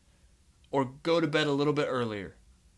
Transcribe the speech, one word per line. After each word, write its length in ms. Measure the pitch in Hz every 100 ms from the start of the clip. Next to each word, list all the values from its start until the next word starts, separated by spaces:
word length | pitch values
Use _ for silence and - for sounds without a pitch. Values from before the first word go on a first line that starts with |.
| _ _ _ _ _ _ _
or 220 | 139 127 135
go 180 | 170 170
to 60 | 160
bed 200 | 151 151
a 60 |
little 200 | 139 143
bit 160 | 147 143
earlier. 480 | 127 117 104 90 - _ _ _